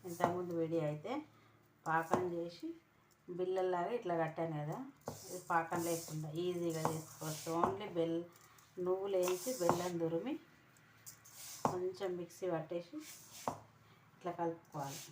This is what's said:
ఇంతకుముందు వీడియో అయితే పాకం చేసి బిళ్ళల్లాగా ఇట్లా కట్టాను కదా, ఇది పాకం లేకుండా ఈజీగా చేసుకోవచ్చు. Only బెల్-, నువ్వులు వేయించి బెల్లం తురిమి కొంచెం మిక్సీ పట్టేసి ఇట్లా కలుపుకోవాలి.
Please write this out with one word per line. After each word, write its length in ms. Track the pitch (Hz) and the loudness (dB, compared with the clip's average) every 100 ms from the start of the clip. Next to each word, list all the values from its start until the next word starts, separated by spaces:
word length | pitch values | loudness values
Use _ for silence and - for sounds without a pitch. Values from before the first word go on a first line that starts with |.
| 185 | -8
ఇంతకుముందు 440 | 170 175 180 175 170 | 2 4 4 0 0
వీడియో 220 | 160 165 151 | 2 2 2
అయితే 200 | 151 196 285 - - - - - _ 165 | -2 -4 -6 -6 -20 -20 -20 -20 _ 2
పాకం 340 | 160 165 180 180 | 2 4 2 2
చేసి 320 | 170 170 - 320 339 _ _ _ _ - 175 | -2 -4 -6 -10 -10 _ _ _ _ -8 -2
బిళ్ళల్లాగా 540 | 180 185 185 180 180 240 | 0 2 4 2 2 0
ఇట్లా 160 | 185 165 | 2 2
కట్టాను 320 | 156 170 165 151 | 2 0 -2 0
కదా, 180 | 147 202 269 - - - - | -2 -4 -6 -10 -10 -10 -8
ఇది 140 | 180 - | -10 2
పాకం 280 | 170 165 170 170 | 2 2 0 0
లేకుండా 400 | 165 - 156 156 156 | -2 -2 -4 -2 0
ఈజీగా 380 | 180 175 170 160 160 | 0 2 0 2 0
చేసుకోవచ్చు. 560 | 160 - - 156 156 165 165 | -2 -6 -6 -4 -4 0 4
Only 280 | - 196 208 170 | 4 2 -2 2
బెల్-, 280 | 165 165 175 - - - - - 180 | 4 2 -2 -14 -20 -20 -14 -2 2
నువ్వులు 300 | 190 202 185 | 2 4 4
వేయించి 300 | 180 180 254 254 | 4 2 0 4
బెల్లం 300 | 175 175 180 170 | 4 4 2 0
తురిమి 320 | 165 165 233 320 - - - - - - - - - - - - - | 2 2 0 -4 -8 -20 -20 -20 -20 -18 -18 -18 -20 -14 -12 -4 -2
కొంచెం 380 | 180 185 185 196 180 | 0 -2 -2 -2 -2
మిక్సీ 260 | 170 - 185 | -6 -4 -2
పట్టేసి 440 | 165 156 175 - 302 - - - - - - - - - - - | -2 -2 -6 -6 -10 -10 -14 -16 -6 -6 -6 -14 -20 -20 -20 -20
ఇట్లా 160 | - 175 170 | -8 -6 -2
కలుపుకోవాలి. 600 | 170 165 - 151 139 139 - | -2 -2 -8 -6 -4 -6 -10